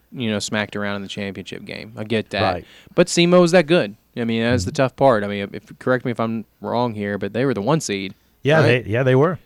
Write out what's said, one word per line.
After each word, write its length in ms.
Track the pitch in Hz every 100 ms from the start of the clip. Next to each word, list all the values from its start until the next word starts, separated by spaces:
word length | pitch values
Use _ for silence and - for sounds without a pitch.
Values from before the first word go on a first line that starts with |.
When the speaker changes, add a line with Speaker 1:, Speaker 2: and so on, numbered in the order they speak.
| _
Speaker 1:
you 180 | 143 113
know, 80 | 104
smacked 380 | - 110 104 104
around 200 | 104 101
in 60 |
the 60 | 98
championship 560 | - 101 92 92 -
game. 280 | 98 85 92 113
I 80 |
get 260 | 107 113 104
that. 220 | 101 95
Speaker 2:
Right. 120 | 90 - - -
Speaker 1:
But 120 | - 175
semo 380 | - 175 180
is 80 | 175
that 140 | 180 147
good. 300 | 175 107 104 _ -
I 80 |
mean, 180 | 117 113
that's 220 | 117 123
the 60 | 90
Speaker 2:
Mm-hmm. 60 | -
Speaker 1:
tough 200 | 131 -
part. 280 | 139 113
I 40 | 101
mean, 200 | 101 101
if, 260 | - - -
correct 260 | - 127
me 60 | 127
if 100 | 113
I'm 240 | 113 113 104 _
wrong 340 | 101 110 123
here, 240 | 107 101 101
but 140 | 98
they 120 | 107
were 100 | 139
the 80 | 107
one 180 | 101 156
seed. 340 | - 101 95 - _ _
Speaker 2:
Yeah, 180 | 131 160
Speaker 1:
right? 240 | 117 123
Speaker 2:
they, 60 | 95
yeah, 120 | 110
they 100 | 131
were. 240 | 131 156 170